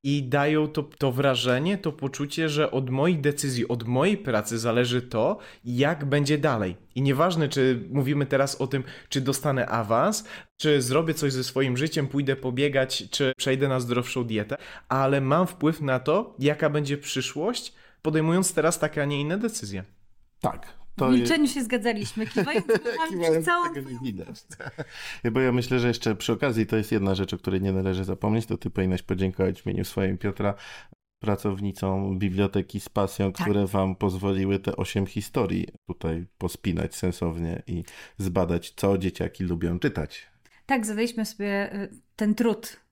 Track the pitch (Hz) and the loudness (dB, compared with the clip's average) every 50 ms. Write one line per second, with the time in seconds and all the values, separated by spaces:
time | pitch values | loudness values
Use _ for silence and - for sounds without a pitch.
0 | - 139 143 143 139 123 127 143 143 147 156 156 151 151 151 160 143 147 - - | 0 0 0 0 0 0 0 2 2 4 4 2 2 0 -2 -4 -6 -6 -6 -2
1 | - 135 120 127 135 139 131 123 - 127 123 127 147 180 202 196 - 160 143 - | 0 0 2 2 2 2 2 2 2 2 2 2 2 0 0 0 -2 -4 -4 -2
2 | 139 139 139 - 143 143 - - 160 156 147 147 151 - - 131 135 127 127 135 | -6 -6 -4 -4 -6 -4 -2 -2 -2 0 2 2 2 2 2 0 -2 0 0 2
3 | 143 175 185 156 139 147 143 143 - 143 127 120 113 - 120 117 110 113 123 127 | 4 4 2 4 2 0 0 0 -2 -2 0 0 0 0 -2 -4 -2 0 2 2
4 | 147 190 214 202 - 139 113 104 104 - 117 113 110 120 113 120 123 120 123 127 | 4 4 2 0 0 0 0 0 0 0 -4 -2 0 2 2 2 2 2 0 -2
5 | 123 123 - 110 113 151 208 214 - - - - _ 120 123 120 139 147 170 143 | -2 -2 0 2 2 2 0 -2 -6 -18 -20 -14 _ -4 0 2 2 2 2 0
6 | 143 139 139 147 143 139 151 147 139 156 131 110 101 92 87 - - - - 123 | 0 0 2 2 4 2 2 2 2 2 2 2 0 -2 -4 -6 -14 -10 -4 0
7 | 135 139 139 131 165 185 175 160 156 131 - 139 131 131 131 120 101 - 123 143 | 2 2 4 4 4 2 4 2 0 0 2 4 4 4 4 2 -2 -2 0 0
8 | 135 127 147 147 143 139 147 131 139 135 - - 139 123 139 135 127 - - - | 0 2 2 0 0 2 2 2 2 2 0 -4 -4 -2 -2 -4 -4 -6 -14 -18
9 | - - - 139 131 131 135 - - 151 135 131 120 - - 117 113 101 113 117 | -12 -4 -2 -2 0 0 -2 0 0 0 0 0 0 0 0 -2 0 2 2 4
10 | 143 196 214 - - - - - - _ _ _ - 151 147 143 123 120 131 151 | 4 2 0 -2 -6 -10 -16 -18 -18 _ _ _ 2 4 4 4 4 2 2 2
11 | 165 160 151 - 147 139 131 131 127 - - 131 139 131 123 123 147 160 - 160 | 2 2 0 0 0 0 0 0 -4 -2 0 0 2 2 2 0 0 0 0 -2
12 | 143 135 - 139 143 135 135 135 - 127 120 123 139 147 135 139 131 131 - - | -2 0 0 0 2 2 0 0 -2 -4 0 0 0 2 4 2 2 2 -2 -8
13 | - - - - 143 131 131 - - 139 131 131 139 139 131 127 123 117 120 123 | -6 -6 -2 0 0 0 0 0 0 0 2 2 2 2 2 0 0 0 0 0
14 | 120 - - 131 120 120 110 107 104 107 139 - - - - - - - 127 131 | 0 -2 -2 -4 -2 -2 -2 -2 -2 -4 -6 -10 -10 -16 -18 -18 -6 -2 0 2
15 | 135 135 139 139 135 131 143 165 185 175 - - - 156 160 - 147 135 131 127 | 4 4 4 2 2 2 4 4 2 0 0 0 2 2 2 2 0 0 0 0
16 | 127 151 156 196 233 - - - 135 143 147 147 170 147 147 151 147 139 143 143 | 2 2 2 2 0 -2 -6 0 2 2 2 4 0 2 2 0 0 -2 -4 -4
17 | - - - 131 127 - - 147 160 208 247 - - - - - - - - _ | -4 -6 -4 -4 -4 -4 -4 -2 -2 -2 -2 -4 -8 -10 -16 -20 -20 -20 -20 _
18 | _ 156 156 160 156 160 165 185 190 - - - 151 160 165 - - 151 - 151 | _ 0 2 2 2 4 4 2 2 2 0 2 2 2 2 2 -2 -2 0 -2
19 | 143 143 147 143 143 151 175 202 220 226 220 - - 101 98 95 92 - - - | -2 0 0 -2 -2 -2 -2 -2 -2 -4 -4 -4 -8 -8 -8 -8 -10 -10 -18 -20
20 | - - - - - _ _ _ - - - - - - - - - - - - | -20 -20 -20 -20 -20 _ _ _ -4 -4 -4 -4 -12 -14 -14 -14 -14 -12 -2 0
21 | 143 - 254 247 240 247 320 311 302 262 - 285 254 214 247 240 202 240 226 208 | 4 6 6 6 6 4 4 4 4 2 2 -2 -2 0 -2 0 0 0 0 0
22 | 208 - - 214 214 220 - 220 247 269 311 - - - 226 202 - - - - | -4 -6 -4 -4 -6 -2 0 0 0 2 2 0 2 2 2 2 2 -2 -2 -2
23 | 330 320 196 180 - 165 160 165 160 349 349 349 349 339 330 285 131 269 254 120 | -2 -2 -2 0 2 4 4 4 4 2 2 2 2 0 -2 -6 -8 -8 -10 -6
24 | - 247 208 92 82 - - - - _ - - - 67 - - 147 - - - | -6 -6 -6 -6 -10 -12 -14 -18 -16 _ -16 -12 -12 -12 -10 -10 -12 -12 -10 -14
25 | - - - - - 117 113 123 131 127 120 127 117 123 127 127 120 123 117 117 | -12 -12 -12 -4 -4 0 2 4 4 4 4 2 2 2 2 2 4 2 2 2
26 | - 117 107 90 - - 117 101 - 139 117 113 110 104 - 110 104 - 113 107 | 0 0 0 0 0 -2 0 2 2 0 2 2 2 2 2 0 0 2 0 2
27 | 98 98 98 92 98 92 - 95 - 98 95 95 95 98 95 95 95 95 92 92 | 2 2 2 0 0 -2 -4 -4 -2 -2 0 0 0 0 0 0 0 0 0 -2
28 | 95 95 92 - - 107 107 113 107 - 98 - - - - - 95 92 92 90 | -2 -4 -4 -2 0 0 0 0 0 -2 -6 -6 -6 -6 -2 0 0 0 0 -2
29 | - - 104 92 98 95 92 - 95 92 90 - - 101 98 92 92 - - - | -2 -4 -2 0 0 -2 0 0 0 0 0 -2 -6 -4 -4 -4 -4 -4 -2 0
30 | 98 95 95 92 - 104 98 - 104 101 101 - - - - - - - - _ | 0 0 0 -2 -4 -4 -2 0 -2 -2 -2 -4 -10 -18 -18 -18 -20 -20 -20 _
31 | _ _ _ _ - 107 104 - - 107 98 95 101 101 92 - - 95 95 95 | _ _ _ _ 0 0 0 0 0 -2 -2 0 -4 -6 -4 -2 -2 0 0 0
32 | 98 98 95 92 104 98 92 95 101 95 - 101 98 - - 104 - - - 104 | 0 -2 -2 0 0 0 2 2 2 2 2 -2 -2 -2 -6 -10 -10 -4 -2 -2
33 | 98 95 - - 98 98 95 - - 107 101 104 101 92 98 98 95 95 92 - | -2 0 0 0 -2 -2 0 -2 0 2 2 2 2 2 2 2 2 2 0 0
34 | - 98 92 92 95 101 98 95 95 95 98 98 98 - - - 95 - - 104 | 0 0 0 0 0 0 0 2 2 2 0 0 0 -2 -2 -2 -4 -2 0 -2
35 | 98 92 - 104 101 - - 139 113 92 90 92 90 - - - _ - 90 - | -2 0 -2 -6 -8 -2 -2 0 0 0 0 -2 -4 -6 -10 -20 _ -14 -12 -6
36 | - 82 80 85 87 - _ _ - 90 - - _ 98 85 82 80 80 - - | -4 -4 -4 -4 -6 -10 _ _ -6 -6 -6 -4 _ -2 -2 0 -2 -4 -4 -4
37 | - 92 85 - - 85 80 82 85 82 85 - - - 87 85 - - - - | -4 -4 -2 -2 -4 -4 -2 -2 -4 -4 -6 -8 -8 -8 -8 -8 -8 -10 -14 -20
38 | - - _ - 98 95 87 98 92 85 87 87 - - - - - 98 101 95 | -20 -20 _ -4 -4 0 2 2 2 2 0 -2 -2 -6 -8 -2 2 2 2 2
39 | 90 92 - - 90 90 - - 95 87 87 85 87 85 87 87 - 147 - - | 2 -2 -2 -2 -6 -6 -4 -4 -4 -2 -2 -2 0 -2 -2 0 -2 -2 -2 -2
40 | 76 71 - - - _ _ _ _ _ _ _ _ - 277 254 214 214 214 208 | -6 -6 -8 -16 -20 _ _ _ _ _ _ _ _ -4 -2 -2 -2 -4 -2 -2
41 | 226 233 226 226 214 208 - - 202 202 202 196 202 196 - 202 202 196 - - | -2 -2 -2 -4 -6 -6 -6 -6 -4 -2 0 -2 -2 -2 -6 -8 -10 -10 -12 -20
42 | _ _ _ - 220 208 214 - 233 233 214 220 - - - - _ _ | _ _ _ -2 0 0 2 4 2 2 2 0 -6 -14 -16 -16 _ _